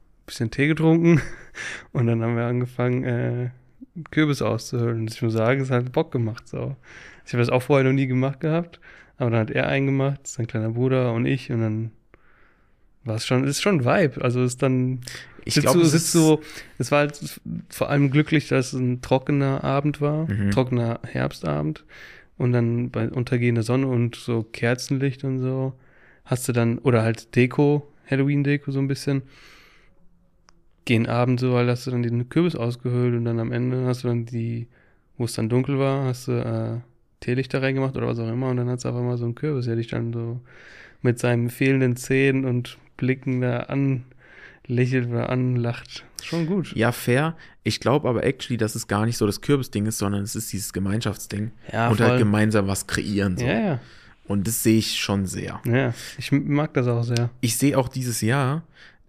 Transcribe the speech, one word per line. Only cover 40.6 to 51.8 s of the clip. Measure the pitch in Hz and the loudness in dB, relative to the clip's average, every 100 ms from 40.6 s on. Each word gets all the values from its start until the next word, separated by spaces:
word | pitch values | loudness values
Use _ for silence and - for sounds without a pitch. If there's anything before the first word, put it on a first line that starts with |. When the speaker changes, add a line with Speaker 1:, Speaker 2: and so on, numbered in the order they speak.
| - - - - | -20 -20 -20 -2
Speaker 1:
mit | 123 117 | 0 2
seinen | 123 120 120 | 2 0 0
fehlenden | - 135 135 127 123 | 0 2 4 2 0
Zähnen | - 135 135 135 131 | 0 2 4 2 0
und | 123 120 - - - | -2 -4 -12 -20 -4
Blicken | 127 131 135 127 | -2 -2 -2 -2
da | 123 120 | 0 -2
anlächelt | - 139 139 127 - - - - - - - 123 127 131 120 | -4 -2 0 -2 -6 -20 -20 -20 -20 -16 -4 0 2 0 0
oder | 117 117 | -2 -2
anlacht. | 127 127 123 117 123 - - - - | 0 0 0 -2 -4 -10 -18 -18 -16
Schon | - 165 160 | -6 -2 0
gut. | 196 - - | -2 -2 2
Speaker 2:
Ja, | 117 | 2
fair. | - - 123 160 170 - - | 2 0 2 0 -4 -14 -8
Ich | - - | -4 -2
glaub | 110 143 127 | 2 2 2
aber | 113 | 0
actually, | - - - 117 | 0 -2 -4 -2
dass | 110 120 | -2 -4
es | - | -2
gar | 104 110 | 0 0
nicht | 117 | 2
so | 104 | 0
das | - | 0
Kürbisding | - 143 123 104 107 | 0 0 0 -2 -2
ist, | - | -2
sondern | 101 101 | -2 -2
es | 101 110 | -4 -6
ist | - | -6
dieses | 95 - | -6 -6
Gemeinschaftsding. | 90 95 107 110 98 - 101 110 - - | -4 -2 -2 -2 -6 -8 -6 -8 -10 -8
Speaker 1:
Ja, | 107 | 0